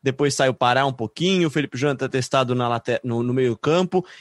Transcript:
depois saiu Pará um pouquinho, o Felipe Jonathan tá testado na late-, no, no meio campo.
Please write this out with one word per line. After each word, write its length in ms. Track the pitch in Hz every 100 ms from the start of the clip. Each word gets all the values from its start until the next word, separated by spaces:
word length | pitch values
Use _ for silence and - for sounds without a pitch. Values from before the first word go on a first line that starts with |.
depois 320 | 135 131 143 -
saiu 180 | 135
Pará 320 | 120 123 123 139
um 80 |
pouquinho, 540 | 123 110 - 175 190 165
o 40 |
Felipe 240 | 151 135 123
Jonathan 300 | 143 139 135
tá 40 |
testado 440 | 131 120 135 123
na 140 | 123 120
late-, 320 | 117 - 117
no, 200 | 127 117
no 100 | 123
meio 240 | 127 127 110
campo. 480 | 143 170 185 185 180 -